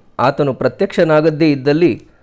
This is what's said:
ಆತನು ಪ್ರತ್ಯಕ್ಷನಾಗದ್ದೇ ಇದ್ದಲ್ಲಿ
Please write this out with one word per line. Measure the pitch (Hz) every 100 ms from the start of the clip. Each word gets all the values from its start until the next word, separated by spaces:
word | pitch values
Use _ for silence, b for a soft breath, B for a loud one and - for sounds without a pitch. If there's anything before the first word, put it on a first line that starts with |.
| _ -
ಆತನು | 123 143 143
ಪ್ರತ್ಯಕ್ಷನಾಗದ್ದೇ | 123 123 - - - 165 156 160 151 160
ಇದ್ದಲ್ಲಿ | 139 131 147 170 95 b b